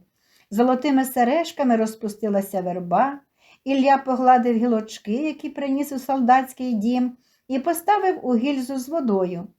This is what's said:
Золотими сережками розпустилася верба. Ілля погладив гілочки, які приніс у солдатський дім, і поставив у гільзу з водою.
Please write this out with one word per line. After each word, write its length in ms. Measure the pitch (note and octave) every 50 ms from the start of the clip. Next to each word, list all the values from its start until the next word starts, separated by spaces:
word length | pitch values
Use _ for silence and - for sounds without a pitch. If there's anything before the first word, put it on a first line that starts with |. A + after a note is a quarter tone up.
| _ _ _ _ _ _ _ _ _ _
Золотими 540 | G3+ G#3+ B3 B3+ B3+ B3 B3+ D4 C4+ C4 C4
сережками 720 | B3+ - B3+ A#3+ A#3 C#4 E4 E4 E4 - - C#4+ B3 A#3
розпустилася 840 | A3 A3 G#3+ A3 - - G#3 G#3 - A3 G#3+ G3+ G3 G3 G3 - F#3+
верба. 580 | F3+ F3+ F3+ F3+ F3 F3 F3 E3 E3+ C#4 C#4+ C#4+ - _ _ _ _ _ _ _ _
Ілля 320 | C4 C#4 C4+ C4 C#4 C4+
погладив 600 | C4 C4+ C4 B3+ A#3 B3+ B3+ B3+ B3 A#3 B3 A#3
гілочки, 560 | A3 A#3+ B3 A3+ A3 G#3+ A3 - - - G#3
які 360 | G#3+ B3+ D4+ D#4 C#4+ - - C#4+
приніс 440 | C#4 D4 C#4+ C4+ C4+ C#4+ C#4+ C#4+
у 60 | C#4 B3+
солдатський 720 | B3+ - C4 C4+ B3 A#3 B3+ C4 C4 C4 - - B3+ B3+
дім, 440 | A#3+ G#3 G3+ A#3 B3 B3 B3 B3 B3 - _ _ _ _ _ -
і 100 | B3+ C#4
поставив 680 | C4+ E4+ E4 E4 - - G#4 G4+ G4 F#4 F4+ - -
у 100 | B3 B3
гільзу 420 | A3 A#3 C#4+ C#4+ C4 B3 B3 C#4 C4+
з 100 | B3 C4+
водою. 580 | D#4 E4 C#4 A3+ G3+ F#3+ F#3 F3+ F3+ E3+ F#3 - _